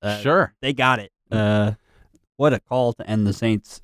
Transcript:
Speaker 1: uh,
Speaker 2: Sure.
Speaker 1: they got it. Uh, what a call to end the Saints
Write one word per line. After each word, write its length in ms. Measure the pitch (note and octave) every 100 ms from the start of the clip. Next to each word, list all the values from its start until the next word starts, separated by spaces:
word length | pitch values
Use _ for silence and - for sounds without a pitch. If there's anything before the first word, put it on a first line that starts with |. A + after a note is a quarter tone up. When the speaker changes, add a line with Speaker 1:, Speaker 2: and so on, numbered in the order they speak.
Speaker 1:
uh, 160 | G#2 G#2
Speaker 2:
Sure. 360 | G#2+ F3 F3 -
Speaker 1:
they 120 | C3
got 260 | C3 B2+ B2
it. 140 | G2 _ -
Uh, 420 | A2 G#2 G#2+ G#2 G#2 _ _ _ _ _ -
what 160 | D3
a 60 | B2
call 340 | - B2+ A#2+
to 140 | A#2 -
end 180 | A2 G#2
the 60 |
Saints 440 | G2 A#2 G#2+ - -